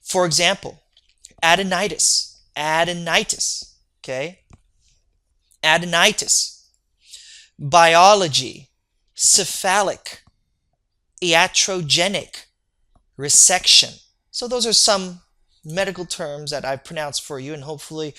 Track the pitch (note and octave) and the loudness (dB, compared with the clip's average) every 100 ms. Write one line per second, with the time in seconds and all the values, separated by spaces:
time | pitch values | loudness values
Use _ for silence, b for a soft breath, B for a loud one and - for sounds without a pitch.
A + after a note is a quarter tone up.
0 | - F#3 F3+ D#3 F3 G3 - - _ _ | -4 -2 0 2 0 -2 -8 -18 _ _
1 | _ _ - _ E3 F3 F#3+ F3+ G3+ - | _ _ -20 _ 2 2 0 -2 -4 -2
2 | - - - - _ - D3+ D#3 E3+ F3 | 0 0 -4 -16 _ -8 -2 0 -2 -4
3 | E3+ F3 A3 - - - - _ _ _ | -2 -2 -2 -6 -6 -8 -14 _ _ _
4 | - C3 D3+ F#3+ _ - _ _ _ _ | -12 -8 -8 -12 _ -20 _ _ _ _
5 | _ _ _ _ _ _ D3+ E3 F3 E3+ | _ _ _ _ _ _ 0 0 2 2
6 | G3 G#3+ - - - - _ _ _ _ | 2 2 -2 -2 -2 -10 _ _ _ _
7 | B B B B B _ C#3+ F3 E3 E3 | B B B B B _ 2 6 6 8
8 | F#3 G#3 F3 B2 B2+ - C3+ _ _ _ | 8 6 4 -2 -4 -12 -20 _ _ _
9 | _ - - - F#3 - G3 F#3+ F#3+ C#3 | _ -4 2 2 0 -4 -2 0 0 -4
10 | - - _ _ _ _ _ _ _ _ | -14 -20 _ _ _ _ _ _ _ _
11 | _ - F3+ E3 F3+ - - F#3 D#3 C#3 | _ -8 2 4 4 0 -2 -2 -2 0
12 | F3+ F#3+ - - - _ _ _ _ _ | 0 -2 -10 -20 -20 _ _ _ _ _
13 | _ - C#3 - - F#3 - - - - | _ -12 0 4 4 4 4 4 2 -6
14 | _ _ _ - A#3+ B3 A3+ G#3 - G3+ | _ _ _ -10 -6 -4 0 2 2 2
15 | F#3 F3+ _ _ _ _ D#3 E3 G3 F3+ | -2 -12 _ _ _ _ -10 -6 -4 -6
16 | F3 - D#3+ C#3+ D3 D3 B2+ C3+ - E3 | -10 -8 -10 -10 -8 -8 -6 -8 -8 -10
17 | D3+ C#3+ - C#3+ C3 D3+ C3+ D3+ - D#3 | -8 -8 -10 -12 -12 -14 -14 -16 -14 -10
18 | D#3 | -10